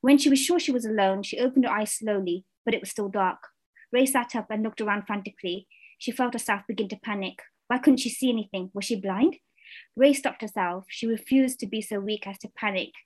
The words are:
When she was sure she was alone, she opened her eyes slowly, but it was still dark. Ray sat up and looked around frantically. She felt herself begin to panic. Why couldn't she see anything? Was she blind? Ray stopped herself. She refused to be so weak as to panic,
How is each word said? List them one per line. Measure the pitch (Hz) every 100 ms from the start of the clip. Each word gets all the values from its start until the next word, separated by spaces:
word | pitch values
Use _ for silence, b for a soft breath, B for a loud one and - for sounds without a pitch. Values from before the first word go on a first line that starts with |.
When | 254 285
she | 294
was | 269
sure | 269 349
she | 320
was | 247 226
alone, | 214 190 196
she | 196 -
opened | 254 262 240
her |
eyes | 214 214
slowly, | - 220 208 185 180 - _ -
but |
it | 226
was | 190
still | - 202
dark. | 202 185 - - _ _ b b
Ray | 247 262
sat | 254 233 233
up | 214
and | 214
looked | 220 -
around | 214 208 196
frantically. | 208 196 - 185 185 - b b b
She | -
felt | 226 247
herself | 233 - 202 -
begin | 202 208
to | 202
panic. | - 202 190 - - _ _
Why | 254
couldn't | 285 254
she | 240
see | - 262
anything? | 226 208 196 185
Was | 196 190
she | 220
blind? | 196 190 302 - _ B B B B -
Ray | 269
stopped | 277 - -
herself. | 214 - 180 180 190
She | - 226
refused | 220 - 269 262 262
to | 202
be | 214
so | 208 208
weak | 202 208 196
as | 190
to | 196 -
panic, | 214 190 175 -